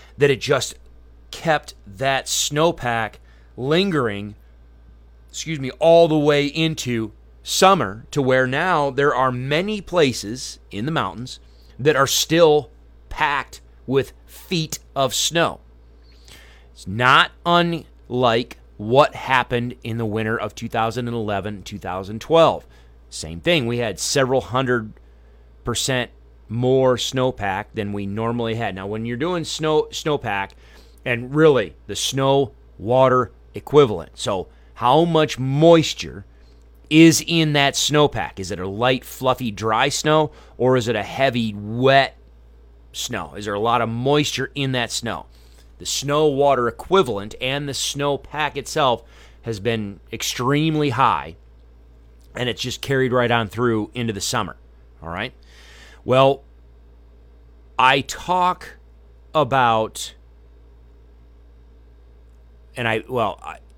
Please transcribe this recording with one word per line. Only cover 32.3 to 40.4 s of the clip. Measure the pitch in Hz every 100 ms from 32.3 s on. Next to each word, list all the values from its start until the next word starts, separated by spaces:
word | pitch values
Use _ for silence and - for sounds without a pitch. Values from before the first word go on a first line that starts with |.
| 139 135 - - -
water | 98 127 131 127 117 - - -
equivalent, | - 147 131 90 - -
so | 120 98 82 - - -
how | 120 151
much | 170 160 151 -
moisture | 131 143 165 165 - - 71 80 - - - - - - -
is | 156 165 - -
in | 165 156
that | 147 139
snowpack? | - - 147 147 117 82 -
Is | 90
it | 92
a | 95
light, | 101 123 131
fluffy, | - - 131 123 123
dry | 98 110 110 139
snow, | - 151 156 151 -